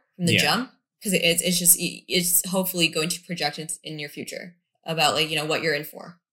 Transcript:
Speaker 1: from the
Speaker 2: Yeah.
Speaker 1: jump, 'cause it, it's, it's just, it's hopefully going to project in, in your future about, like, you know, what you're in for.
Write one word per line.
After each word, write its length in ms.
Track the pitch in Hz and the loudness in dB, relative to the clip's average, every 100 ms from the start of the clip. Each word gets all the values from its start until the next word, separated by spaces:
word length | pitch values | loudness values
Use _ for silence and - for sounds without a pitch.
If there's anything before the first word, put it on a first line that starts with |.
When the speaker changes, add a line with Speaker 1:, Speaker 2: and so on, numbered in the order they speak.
| _ - | _ -2
Speaker 1:
from 100 | 170 | 2
the 80 | |
Speaker 2:
Yeah. 60 | 98 | 4
Speaker 1:
jump, 300 | 147 196 262 _ _ _ | 4 2 -2 _ _ _
'cause 120 | 214 | -2
it, 80 | 185 | 2
it's, 200 | 170 170 | 2 2
it's 160 | 185 175 | 2 2
just, 180 | 175 - | 4 4
it's 640 | 170 - - 180 175 - 185 | 2 -6 -2 0 2 0 2
hopefully 380 | 190 180 180 165 | 0 0 0 0
going 200 | 160 165 | 2 -2
to 120 | - | -4
project 380 | - 170 147 160 | -6 -4 -4 -4
in, 80 | 156 - | -8 -10
in 160 | 151 156 | -10 -10
your 100 | 147 | -10
future 460 | 151 - - 180 - _ _ | -10 -10 -10 -14 -18 _ _
about, 300 | - 160 147 | -6 0 2
like, 160 | 120 156 | 2 0
you 60 | 156 | 0
know, 100 | 151 | 0
what 160 | 147 | 0
you're 140 | 160 147 | 0 0
in 80 | |
for. 360 | 156 - - - _ | -4 -12 -16 -20 _